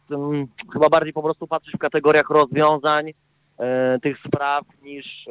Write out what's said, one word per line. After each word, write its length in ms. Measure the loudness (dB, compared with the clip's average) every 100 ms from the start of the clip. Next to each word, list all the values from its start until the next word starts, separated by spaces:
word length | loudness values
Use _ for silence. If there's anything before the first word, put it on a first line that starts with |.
| _
mm, 360 | -6 -4 -4 -6 -12 -12
chyba 160 | 2 4
bardziej 240 | 4 0
po 100 | -4
prostu 240 | -4 -4 -6
patrzeć 280 | -8 -6
w 40 | -6
kategoriach 520 | -2 2 4 4 4
rozwiązań, 800 | 2 2 2 2 2 0 -2 -4 -14 _ _ _ -8
e, 400 | -4 0 0 0
tych 140 | -2 -6 -4
spraw 380 | -2 0 -4 -6 _
niż, 460 | -18 -16 -16 -18 -10